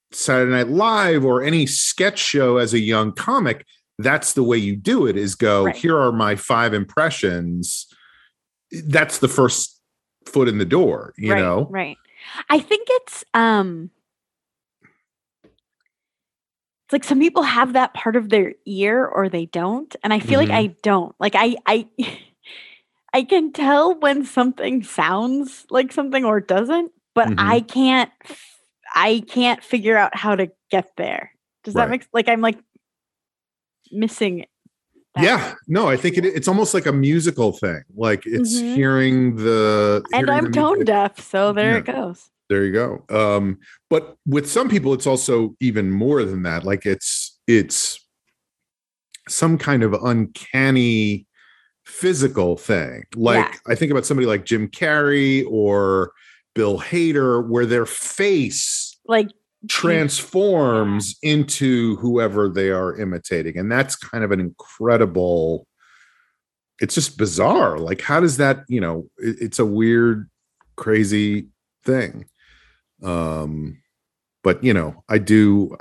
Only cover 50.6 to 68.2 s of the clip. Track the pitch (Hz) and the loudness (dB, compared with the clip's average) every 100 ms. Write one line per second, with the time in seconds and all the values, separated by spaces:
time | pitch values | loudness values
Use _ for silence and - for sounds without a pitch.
50.6 | 135 131 120 113 104 104 - _ _ _ | 2 2 2 2 0 -2 -8 _ _ _
51.6 | _ _ - - 180 156 135 110 87 85 | _ _ -20 -4 -2 0 0 0 0 -2
52.6 | - 95 67 62 - 113 117 117 - - | -2 -2 -2 -10 -12 -2 2 2 2 -4
53.6 | - 117 151 135 - 139 120 104 - 117 | -4 -2 0 0 0 0 0 0 0 -2
54.6 | 104 - 160 151 143 143 139 135 127 107 | -2 -4 0 2 2 2 2 2 0 0
55.6 | 104 101 95 95 90 _ - _ _ 110 | 2 2 2 0 -2 _ -20 _ _ -2
56.6 | 104 92 - 175 165 143 131 120 117 120 | 0 -2 -2 -2 0 2 2 0 0 0
57.6 | 117 120 110 - - - 202 180 - - | 2 0 -2 -6 -8 -2 0 0 0 -4
58.6 | - - - - - 226 208 _ _ _ | -4 -6 -8 -12 -2 0 0 _ _ _
59.6 | 214 - 170 165 147 - - 185 202 175 | -6 -2 0 2 0 -4 -4 0 2 2
60.6 | 131 110 104 104 95 - 151 151 143 - | 2 2 0 -2 -4 -6 0 0 0 -2
61.6 | 135 120 117 98 120 120 110 101 101 92 | 0 2 0 -2 -2 0 0 0 0 0
62.6 | 98 92 92 104 95 87 - 85 82 82 | -2 -2 -4 -6 -6 -6 -6 -4 -4 -6
63.6 | 101 123 135 - - 117 104 95 90 - | -2 0 -2 -6 -10 -6 -2 -2 -2 -8
64.6 | - - 113 117 101 87 90 87 80 78 | -18 -4 2 4 2 0 0 2 0 -4
65.6 | - _ _ _ _ _ _ _ _ _ | -8 _ _ _ _ _ _ _ _ _
66.6 | _ - 101 - 135 - 104 90 117 359 | _ -10 -6 -4 -6 -4 -4 0 2 2
67.6 | 101 78 82 98 - 151 | 0 -2 -6 -6 -2 2